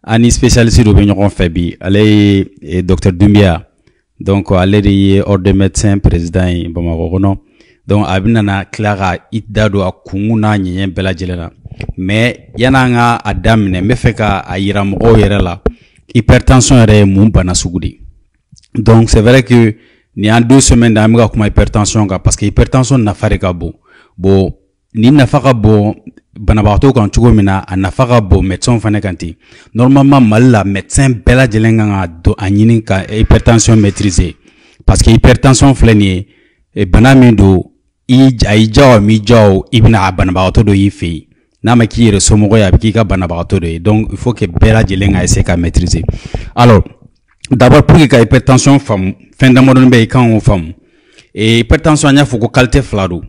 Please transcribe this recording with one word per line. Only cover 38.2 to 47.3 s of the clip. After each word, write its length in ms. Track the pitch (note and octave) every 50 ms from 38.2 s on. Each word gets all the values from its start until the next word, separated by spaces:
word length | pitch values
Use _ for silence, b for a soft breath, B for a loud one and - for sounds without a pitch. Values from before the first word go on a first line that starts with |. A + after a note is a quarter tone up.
| C3+ C3+
j-, 160 | B2+ G#2+ -
a 100 | G2+ G#2
y'i 120 | G#2+ A2 A2
diya 200 | G#2+ C#3+ C#3+ C3
o, 80 | A#2+
a 40 | G#2+
m'i 200 | G2+ G#2+ A2 G#2+
diya 300 | G#2 G#2 A#2+ A2+ G#2+ G2+
o, 140 | F#2+ F#2+ - _
i 80 | - A2+
bɛna 260 | G#2+ A2+ A2+ G2+ G2
a 60 | F#2
banabagatɔ 500 | F#2 - F#2+ F#2 F#2 F#2+ F#2+ F#2 - -
dɔ 120 | A2 G#2 G2+
y'i 140 | G2 G2 G2+
fɛ 180 | - - -
yen. 160 | E2+ E2 D2 _ _ _ _ _ _ _ _
N'a 140 | - A2 B2
ma 100 | A#2+ A#2
k'i 220 | G#2+ - A#2 A#2+ A2
yɛrɛ 120 | G2+ G2
somɔgɔ 360 | - - A2+ G#2+ G#2 G2 A2
ye, 60 | A2
a 80 | G#2 G#2+
bɛ 80 | G#2+ -
k'i 140 | - A2
ka 120 | F#2+ A#2 A2
banabagatɔ 540 | F2+ F#2+ F#2 F#2 E2+ E2+ E2+ E2 - G2 F#2+
dɔ 60 | E2 E2
ye. 60 | E2 E2+
Donc, 280 | E2+ G#2+ G#2+ G#2+ A2 -
il 60 | G2+
faut 160 | - - B2
que 120 | A2+ - G#2+
bɛɛ 260 | F2+ E2+ - - A2
lajɛlen 400 | A2 A2 G#2+ F#2 F#2+ F#2+ G2 G2
ka 120 | F#2+ F#2 F2+
essayer 200 | F2+ - G2 F#2
ka 120 | - F2+
maîtriser. 480 | F2 E2+ E2+ - - F2+ E2+ E2 E2 - - B B B B B B B B B
Alors, 300 | A#2+ B2 B2 A2+ F#2 - - - _ _ - _ _ _ _